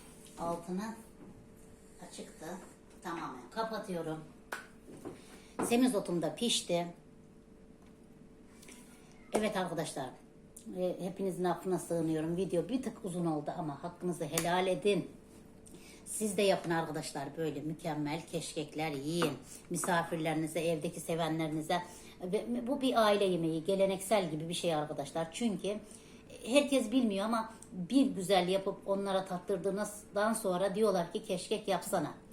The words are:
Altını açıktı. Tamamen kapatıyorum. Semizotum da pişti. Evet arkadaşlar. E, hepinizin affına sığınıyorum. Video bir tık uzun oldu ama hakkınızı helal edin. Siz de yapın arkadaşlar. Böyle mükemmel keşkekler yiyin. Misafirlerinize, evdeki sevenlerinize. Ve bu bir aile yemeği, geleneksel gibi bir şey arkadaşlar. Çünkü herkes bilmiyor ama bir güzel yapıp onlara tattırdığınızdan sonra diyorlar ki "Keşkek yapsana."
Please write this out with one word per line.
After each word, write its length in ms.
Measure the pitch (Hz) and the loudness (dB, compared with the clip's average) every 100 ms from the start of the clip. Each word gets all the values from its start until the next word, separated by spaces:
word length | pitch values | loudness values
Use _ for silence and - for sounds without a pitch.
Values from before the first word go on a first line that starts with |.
| - - - - | -18 -20 -16 -6
Altını 560 | 170 170 - 185 226 214 - - - - - - - - - - 180 | -4 -2 -2 -4 -4 -8 -14 -18 -18 -20 -20 -20 -20 -20 -20 -18 -16
açıktı. 380 | - - - 160 190 - - - - | -14 -14 -12 -10 -10 -12 -20 -20 -12
Tamamen 460 | 180 170 - - - | -6 -6 -6 -8 -6
kapatıyorum. 680 | 220 226 214 - 170 156 156 151 - - - - - - - - - - - - - - | -2 -2 -2 -4 -4 -2 -4 -8 -16 -10 -10 -12 -18 -18 -14 -12 -14 -16 -18 -12 -4 2
Semizotum 560 | 240 247 196 - 175 | 6 6 4 2 0
da 140 | 156 - | 0 0
pişti. 520 | 233 - - 170 175 - - - - - - - - - - - - - - - - - - - - - - - - | 2 2 2 0 0 -6 -18 -20 -20 -20 -20 -20 -20 -20 -20 -20 -20 -20 -20 -20 -20 -20 -20 -20 -20 -20 -20 -20 0
Evet 240 | 214 214 185 | 2 4 2
arkadaşlar. 520 | 175 160 151 143 131 - - - - - - 185 | 0 -2 -2 -4 -6 -8 -18 -20 -20 -16 -8 -2
E, 180 | 180 - | -2 0
hepinizin 440 | 180 180 190 165 | -4 -2 -2 0
affına 360 | 180 170 185 175 | 0 0 0 0
sığınıyorum. 580 | - 170 160 160 160 175 | 0 0 2 2 0 0
Video 320 | 190 175 170 | 0 0 2
bir 120 | 254 | 0
tık 240 | 220 - 196 | -2 -6 -6
uzun 200 | 175 165 | -2 0
oldu 260 | 151 147 - | 0 -2 -4
ama 260 | 156 139 | -4 -4
hakkınızı 420 | 170 - 180 156 160 | -8 -4 -2 -2 -2
helal 420 | 160 165 180 190 | 0 2 2 2
edin. 440 | 180 208 190 - - - - - - - - - - - | 2 4 2 0 -8 -20 -20 -20 -20 -20 -20 -18 -18 -8
Siz 320 | - 214 190 | -4 -2 4
de 40 | |
yapın 300 | 196 180 170 | 4 4 2
arkadaşlar. 680 | 165 156 156 - 151 139 165 | 0 0 -4 -4 -6 -6 -2
Böyle 240 | 160 139 | -2 -2
mükemmel 600 | 156 165 170 151 147 165 - | -6 -6 -4 -2 -2 -4 -4
keşkekler 600 | 165 - - 143 151 156 | -6 -4 -6 -6 -4 -4
yiyin. 420 | 139 143 170 156 127 - - - | -2 -2 2 0 0 -10 -16 -6
Misafirlerinize, 920 | - - 226 - 170 160 156 160 170 | -2 2 2 2 0 0 0 0 0
evdeki 400 | 160 160 170 170 | 0 0 -2 -4
sevenlerinize. 840 | - 165 160 160 160 156 151 175 - - - - | -2 0 0 0 0 -2 0 -2 -2 -12 -18 -10
Ve 460 | 185 202 - 240 240 | -2 -2 0 -2 -2
bu 140 | 285 | 0
bir 240 | 262 233 214 | 2 6 6
aile 200 | 202 196 | 6 4
yemeği, 380 | 175 165 160 | 2 2 0
geleneksel 680 | 151 190 196 185 - 214 175 | 2 4 4 2 2 2 2
gibi 200 | 151 165 | -2 -2
bir 40 | |
şey 220 | 175 175 151 | -2 2 2
arkadaşlar. 520 | 147 143 143 160 165 | 0 -4 -4 -4 -4
Çünkü 460 | - 233 185 185 208 - - - - - - - | 0 0 0 -2 -4 -6 -18 -18 -20 -18 -10 4
herkes 460 | 277 - 269 214 | 6 6 4 4
bilmiyor 340 | 262 226 196 214 | 2 4 2 0
ama 280 | 233 220 - - | 0 -2 -8 -12
bir 340 | 185 170 269 262 | -8 2 4 6
güzel 420 | 180 180 190 175 | 4 4 6 6
yapıp 400 | 190 196 - - | 2 0 -2 -2
onlara 380 | 196 196 190 185 | 0 2 0 0
tattırdığınızdan 1080 | 180 - 190 190 190 208 - - 202 214 | -4 -2 0 0 0 -2 -6 -4 2 2
sonra 420 | 220 190 180 202 190 | 2 2 2 2 4
diyorlar 380 | 214 185 170 | 4 4 0
ki 100 | 220 | -4
"Keşkek 440 | - 180 - 208 - | -2 -4 -2 -2 0
yapsana." 460 | 180 - 190 147 - - | 0 2 0 0 -6 -16